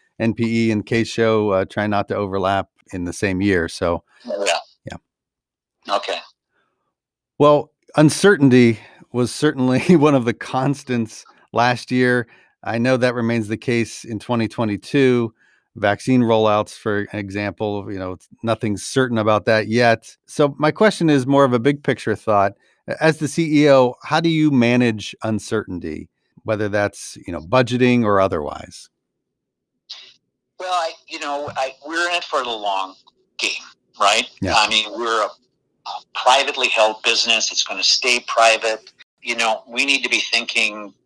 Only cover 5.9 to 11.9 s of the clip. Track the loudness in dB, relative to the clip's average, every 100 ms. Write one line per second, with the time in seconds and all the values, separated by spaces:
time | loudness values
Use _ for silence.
5.9 | -4 -4 -10 -10 _ _ _ _ _ _
6.9 | _ _ _ _ 2 4 4 0 _ _
7.9 | 4 4 6 4 6 6 8 6 4 -6
8.9 | -20 -10 -4 -4 0 -2 0 0 0 4
9.9 | 6 6 4 0 -4 -4 -4 -2 -4 -4
10.9 | -4 -4 -8 -20 _ _ 0 0 0 -2